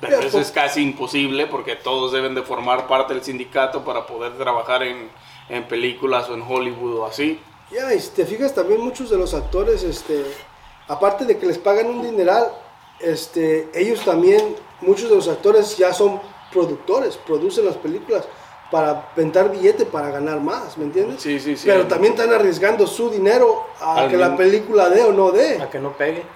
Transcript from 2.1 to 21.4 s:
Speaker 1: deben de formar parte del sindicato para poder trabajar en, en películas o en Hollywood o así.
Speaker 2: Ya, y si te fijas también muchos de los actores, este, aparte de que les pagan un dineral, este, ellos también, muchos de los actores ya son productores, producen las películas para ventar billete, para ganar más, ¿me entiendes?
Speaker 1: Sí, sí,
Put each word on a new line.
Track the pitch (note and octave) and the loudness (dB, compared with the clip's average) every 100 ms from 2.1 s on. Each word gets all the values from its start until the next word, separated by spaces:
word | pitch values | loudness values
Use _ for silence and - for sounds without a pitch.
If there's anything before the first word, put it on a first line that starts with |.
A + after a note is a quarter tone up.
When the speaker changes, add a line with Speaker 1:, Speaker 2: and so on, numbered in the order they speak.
Speaker 1:
deben | C3 C3 | -2 -2
de | C3 | -4
formar | B2+ B2 B2 B2+ B2+ | -6 -6 -2 -2 0
parte | C3 C3 | 0 0
del | C3 | -4
sindicato | B2+ B2+ B2 C3+ C3 C#3 | -6 -10 -6 -2 -2 -2
para | C3 A#2+ A2+ | -6 -8 -8
poder | A#2 A#2+ B2 | -10 -10 -6
trabajar | B2+ A#2+ A#2 B2+ | -2 -2 0 -2
en, | B2+ B2 A2+ - - - - | -2 -8 -14 -20 -20 -20 -12
en | A#2+ A#2 | -12 -6
películas | A#2 B2 B2 C3+ B2 A#2 | -4 -4 -4 -2 -2 -2
o | |
en | A#2 | -10
Hollywood | A#2 B2+ B2 A#2+ A#2+ A#2 | -4 -4 -4 -6 -6 -6
o | A2 | -6
así. | B2 D3 D#3 - - - | -4 -4 -4 -12 -20 -12
Speaker 2:
Ya, | G#3+ C4+ | -8 -2
y | G#3+ | -2
si | - | -2
te | - E3+ | -2 -2
fijas | G#3+ C4+ | 0 -2
también | C#4 F3 A3 | 0 0 0
muchos | A#3+ B3+ B3+ | 0 -8 -2
de | G3+ | -2
los | F3+ | 0
actores, | D#3 - F3+ G#3 G#3+ | -4 -4 -2 0 0
este, | F#3 D3 - D3+ C#3 C#3+ - - - - - | -2 -8 -4 -4 -4 -10 -18 -20 -20 -20 -10
aparte | D3 G3 G3+ | 0 0 0
de | B3+ G#3 | 0 0
que | F#3 | 0
les | E3 | 0
pagan | G3+ G3+ A#3 | 2 2 0
un | A#3+ | -4
dineral, | A#3 A3 F3 G#3 A#3 - - - - - | -4 0 2 4 2 -4 -18 -20 -20 -8
este, | E3+ D#3 - E3+ D#3+ D#3+ D#3 | -4 -4 -4 -4 0 0 -2
ellos | E3+ G3+ A3+ | -4 -2 0
también, | - E3+ F3 G#3 D4+ - - - | 0 4 6 6 2 -6 -14 -6
muchos | - G3 A#3 | 0 0 4
de | G#3 | 2
los | E3 | 2
actores | D3+ G3+ G#3+ G#3 - | 0 4 4 2 2
ya | F#3 | 2
son | F3+ G3+ F#3+ - - - | 4 0 0 -12 -20 -6
productores, | F#3 E3 C#3+ - A3 B3+ - | -2 0 -2 -2 -2 -2 -6
producen | - D#3 F3 F#3+ | -4 -2 -2 0
las | G3+ - | -2 -2
películas | D3+ F3+ - G#2+ - - - - - | -6 -8 -4 -4 -4 -16 -20 -20 -4
para | D#3+ C#3+ D3 - - | 0 0 -2 -6 -2
ventar | D#3 F3 G3+ | 0 2 2
billete, | G3 F#3 G#3 - | 4 2 4 0
para | D#3+ C#3+ | -2 -6
ganar | C#3 D3 D3+ | -4 -4 -4
más, | D3 - - - | -4 -6 -8 -10
¿me | |
entiendes? | D3 E3 G#3 C4 | -4 -2 -2 -4
Speaker 1:
Sí, | D3+ | -6
sí, | C#3+ | -4